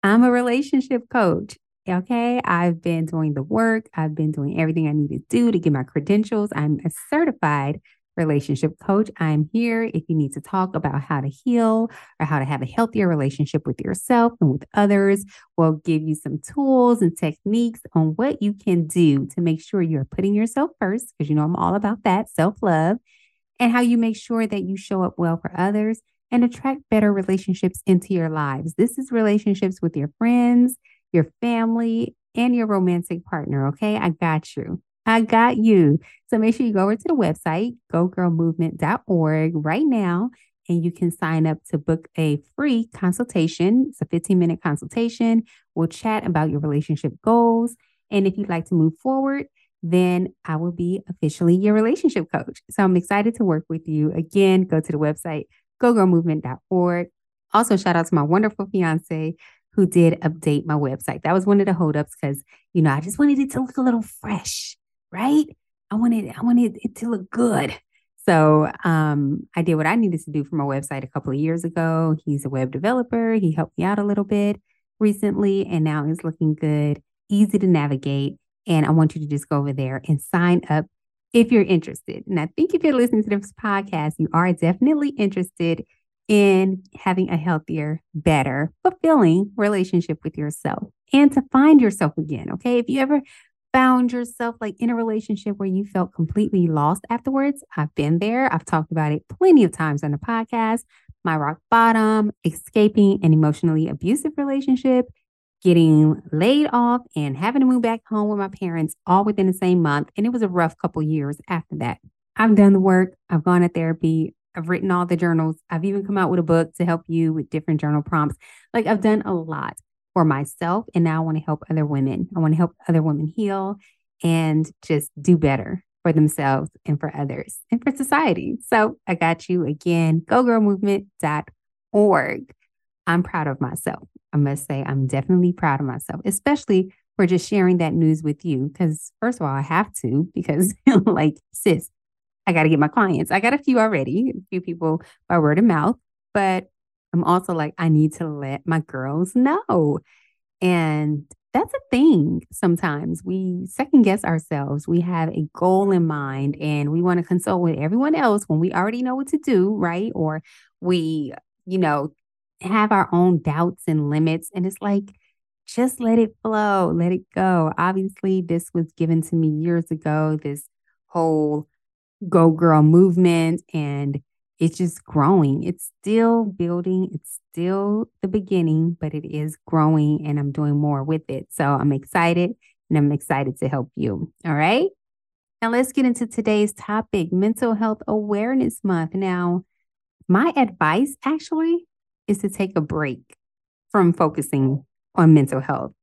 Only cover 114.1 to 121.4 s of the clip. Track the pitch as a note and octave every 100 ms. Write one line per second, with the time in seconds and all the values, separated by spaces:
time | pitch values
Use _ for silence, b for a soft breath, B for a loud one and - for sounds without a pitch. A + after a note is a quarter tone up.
114.1 | D#3+ D#3+ _ _ - E3 F3+ G3 F3+ F3
115.1 | F3 F3 E3 D#3+ D#3 _ E3+ F#3+ G3 G3
116.1 | G3+ F3+ F#3 E3 E3 E3 - F3 E3 -
117.1 | E3 E3 D#3+ C#3 D#3 D3+ D#3 D3+ D3 D3
118.1 | E3 D3+ - b b b A#3 A3 G#3+ G#3+
119.1 | G#3+ - F3+ D#3+ D#3 B1 - _ _ _
120.1 | F#3 D#3 C#3 D3+ - E3+ F#3+ A3+ F3+ E3
121.1 | D#3+ D#3+ D#3